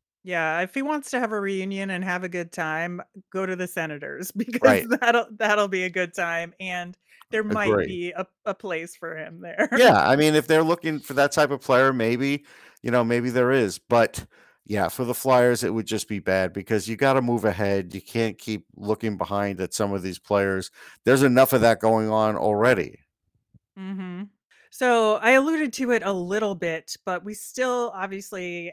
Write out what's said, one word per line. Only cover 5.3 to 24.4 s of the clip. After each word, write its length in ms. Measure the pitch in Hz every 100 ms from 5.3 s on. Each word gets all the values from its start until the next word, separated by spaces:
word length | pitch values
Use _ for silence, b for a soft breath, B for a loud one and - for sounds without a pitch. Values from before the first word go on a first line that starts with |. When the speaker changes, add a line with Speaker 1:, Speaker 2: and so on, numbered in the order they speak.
Speaker 1:
that'll 360 | 208 214 208 202
be 140 | 185
a 60 | 185
good 240 | 180 175
time, 400 | 196 170 170 170 -
and 360 | 190 180 175 180 b b b
there 120 | 220
might 400 | 214 214 208 208
Speaker 2:
Agree. 160 | 175 180
Speaker 1:
be 140 | 175
a, 140 | 175 185 _
a 100 | 214
place 400 | 196 196 165 170
for 220 | - 165 160
him 240 | 156 165
<laughs> 0 |
there. 280 | 175 180 -
Speaker 2:
Yeah, 200 | 220 247 104 76
I 100 | 139
mean, 180 | 156
if 120 | 151 147
they're 160 | 156
looking 360 | 160 170 160 151
for 160 | -
that 180 | 135 143
type 180 | - 143
of 120 | 139
player, 300 | - 127 135
maybe, 500 | 127 113 120 139 143 B B B B
you 80 | 120
know, 120 | 123
maybe 260 | 117 120 123
there 200 | 123 123
is, 260 | 135 104 -
but, 480 | - 120 113 - - b b b -
yeah, 220 | 104 95
for 160 | -
the 100 | 123
Flyers, 500 | 120 131 127 123 120
it 80 | 101
would 140 | 113 101
just 220 | 110 -
be 100 | 104
bad 340 | 95 95 92
because 340 | 95 92 107 98
you 80 | 110
gotta 260 | 135 135
move 220 | 120 120 104
ahead, 480 | 90 101 98 87
you 80 | 98
can't 340 | - 117 113 -
keep 280 | - 107 _ -
looking 400 | 101 110 113 98
behind 440 | 92 101 101 90
at 100 | 92
some 200 | - 101
of 80 | 98
these 160 | 92 87
players, 520 | - 101 98 95 - B B B
there's 180 | - 131
enough 320 | 139 123 131
of 80 | 127
that 180 | 117 110
going 300 | 110 113 110
on 260 | 110 107 107
already. 640 | 104 104 120 107 73 - _ _ _ _ _ _ _ -
Speaker 1:
Mm-hmm. 460 | 190 190 185 175 202 _